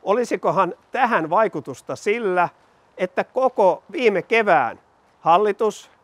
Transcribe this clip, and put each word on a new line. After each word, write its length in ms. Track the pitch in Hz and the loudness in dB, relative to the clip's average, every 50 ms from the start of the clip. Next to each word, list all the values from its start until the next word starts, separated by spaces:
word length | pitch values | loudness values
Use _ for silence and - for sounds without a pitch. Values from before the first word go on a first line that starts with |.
| _ | _
Olisikohan 680 | - 196 240 240 - - 190 - 202 160 175 190 175 - _ _ _ | -2 -2 -2 -2 -4 -6 -4 -2 -2 0 0 -2 -2 -4 _ _ _
tähän 380 | _ 226 262 233 233 190 160 156 | _ -2 -2 0 0 -2 -2 0
vaikutusta 640 | 165 202 226 202 - 160 139 - 131 - - - 143 | 0 0 0 0 -2 -8 -10 -10 -14 -16 -12 -12 -12
sillä, 540 | 123 - 208 208 240 233 196 180 180 175 160 _ _ _ _ _ _ _ _ _ - | -8 -4 -4 -4 -2 -2 -2 0 0 0 -2 _ _ _ _ _ _ _ _ _ -8
että 260 | 185 180 _ - 190 | -8 -6 _ -6 -6
koko 600 | _ _ 254 262 254 - - 214 185 165 - _ _ | _ _ -2 -2 -2 0 2 2 2 2 0 _ _
viime 300 | - - 254 226 202 180 | -8 0 0 0 0 0
kevään 580 | 160 _ 220 233 220 208 175 151 127 113 95 - _ _ _ _ _ _ _ _ | -4 _ 0 0 2 4 4 2 2 0 -6 -12 _ _ _ _ _ _ _ _
hallitus 720 | _ 160 165 180 214 214 202 _ 233 214 196 - - _ _ _ | _ 2 4 4 4 0 -2 _ -2 -4 -4 -6 -18 _ _ _